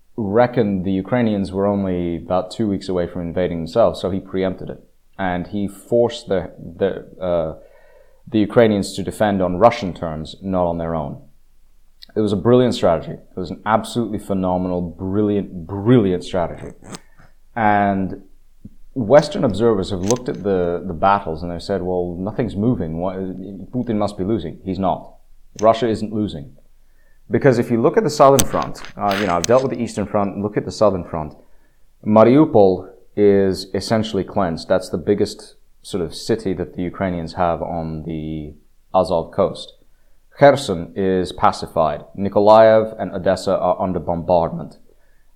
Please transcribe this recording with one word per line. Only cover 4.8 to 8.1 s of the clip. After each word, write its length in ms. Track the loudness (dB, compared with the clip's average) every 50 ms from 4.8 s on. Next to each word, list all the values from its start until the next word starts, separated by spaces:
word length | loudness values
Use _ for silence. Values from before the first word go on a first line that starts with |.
| -16 _ _ _ _ _ _
And 300 | -6 -4 -4 -4 -4 -6
he 200 | -6 -6 -4 -4
forced 600 | -6 -6 -12 -6 0 2 2 2 2 -2 -6 -6 -4
the, 240 | -2 -2 -2 -6 -12
the, 640 | -16 -18 -16 -4 -2 -2 -2 -2 -4 -12 -16 -14 -8
uh, 380 | -4 -2 0 0 -2 -2 -6 -10 -18 -20 _ -20 _ -20 -20 -20 -20 -20